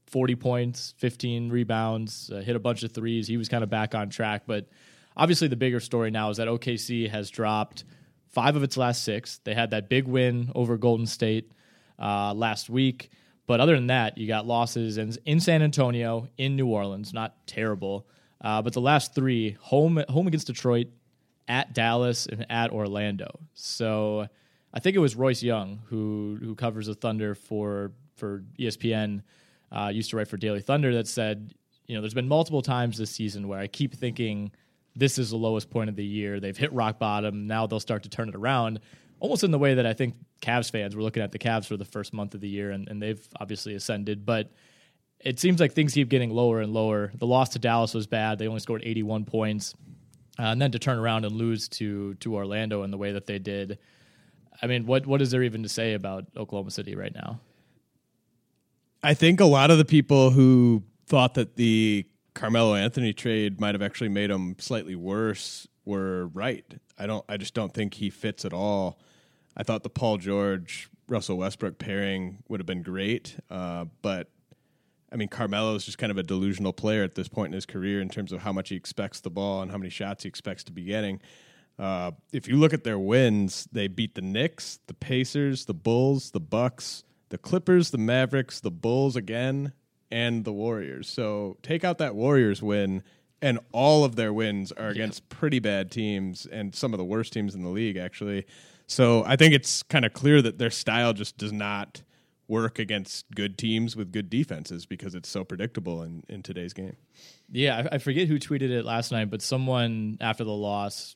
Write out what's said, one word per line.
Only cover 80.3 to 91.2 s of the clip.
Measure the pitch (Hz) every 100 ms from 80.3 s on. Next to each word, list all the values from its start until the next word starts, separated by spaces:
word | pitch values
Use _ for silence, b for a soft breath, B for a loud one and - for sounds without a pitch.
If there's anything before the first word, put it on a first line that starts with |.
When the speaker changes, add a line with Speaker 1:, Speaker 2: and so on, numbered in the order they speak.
| - 104 90 -
Speaker 2:
to |
be | 87
getting. | 87 107 101 95 b b b b b -
Uh, | 95 92 87 78 _
if | 127 -
you | 135
look | 156
at | - 117
their | 101
wins, | 95 123 123 104 98 - -
they | 117 101
beat | 95 117 -
the |
Knicks, | 92 104 160 - - - -
the |
Pacers, | - - 131 131 143 139 131 -
the |
Bulls, | 85 113 117 135 139 -
the | 98
Bucks, | 78 107 123 - - - - _ -
the | -
Clippers, | - 180 175 180 165
the | 127
Mavericks, | 110 127 127 135 123 -
the | 107
Bulls | 85 113 127 139 123
again, | 95 113 131 139 139 - _ _ -
and | 117 117 117 107
the |
Warriors. | 101 113 110 71 65 -
So | -